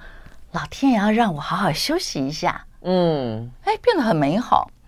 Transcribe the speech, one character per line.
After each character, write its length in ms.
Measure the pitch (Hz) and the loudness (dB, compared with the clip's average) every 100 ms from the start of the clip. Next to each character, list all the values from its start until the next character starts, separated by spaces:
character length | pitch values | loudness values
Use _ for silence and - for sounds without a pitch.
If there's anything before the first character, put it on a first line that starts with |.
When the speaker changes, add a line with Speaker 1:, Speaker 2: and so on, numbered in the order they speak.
| - - - - - | -12 -20 -20 -20 -10
Speaker 1:
老 100 | 170 - | -10 -8
天 220 | - 269 | 0 2
爷 60 | 226 | 4
要 120 | 208 | 4
让 220 | 214 220 | 2 0
我 60 | 147 | -2
好 160 | - | -4
好 160 | 170 190 | -2 0
休 240 | 160 - 349 | 0 -2 -2
息 280 | - 151 | -2 -4
一 60 | 135 | -6
下， 320 | 156 175 - - - | -4 -4 -4 -12 -10
Speaker 2:
嗯。 680 | 175 185 170 151 120 110 120 - | 0 2 2 0 -2 -6 -10 -8
Speaker 1:
哎， 140 | 381 440 | -4 0
变 140 | 480 392 | 2 4
得 60 | |
很 120 | 220 | 2
美 220 | 160 143 196 | 2 2 0
好。 320 | - - - - | 2 0 0 -12